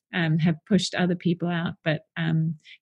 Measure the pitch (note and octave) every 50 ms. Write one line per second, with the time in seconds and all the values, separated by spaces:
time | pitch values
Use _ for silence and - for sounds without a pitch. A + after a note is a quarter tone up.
0 | _ _ - F#3 E3 D#3+ D#3 E3 D#3 F3 D#3+ D#3 _ - G#3+ F#3 - - - -
1 | F3+ F3+ F3+ F3 - F3 F3 F3 E3 F3 F3 E3+ E3+ E3+ - - _ E3 D3+ -
2 | - _ _ E3+ E3 D#3+ D#3+ D#3+ D#3+ E3 D#3+ - _ - - -